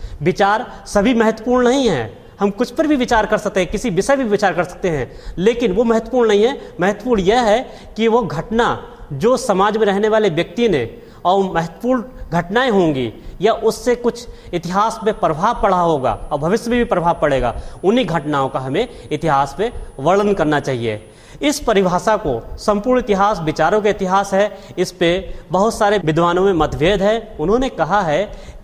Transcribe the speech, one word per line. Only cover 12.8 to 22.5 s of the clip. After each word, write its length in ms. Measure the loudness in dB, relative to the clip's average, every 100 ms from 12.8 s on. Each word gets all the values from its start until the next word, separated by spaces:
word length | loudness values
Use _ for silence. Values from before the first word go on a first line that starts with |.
| 2 0 -4 -6 -16 -2
या 120 | 0
उससे 420 | 2 0 0 -2 0
कुछ 320 | -2 -4 -12 -18 -8
इतिहास 460 | -8 -2 0 0 0
में 160 | -4 0
प्रभाव 420 | 0 0 0 2
पड़ा 160 | 2 2
होगा 520 | 2 2 0 -2 -4
और 60 | -4
भविष्य 300 | 0 -2 0
में 100 | 0
भी 60 | 0
प्रभाव 340 | 0 0 0
पड़ेगा, 400 | 2 2 0 -4 -10 -4
उन्हीं 220 | 0 2 2
घटनाओं 440 | -2 -2 -2 -2
का 100 | -4
हमें 300 | -4 -2 -4 -6 -8
इतिहास 440 | -4 0 0 0 -2
में 120 | -6 -6 -12 -4
वर्णन 340 | 2 2 2
करना 260 | 2 2 0
चाहिए। 500 | -2 -4 -4 -6 -10 -20 -18 -4
इस 180 | -2 0
परिभाषा 580 | 2 2 4 2 0 0
को 400 | 0 -4 -6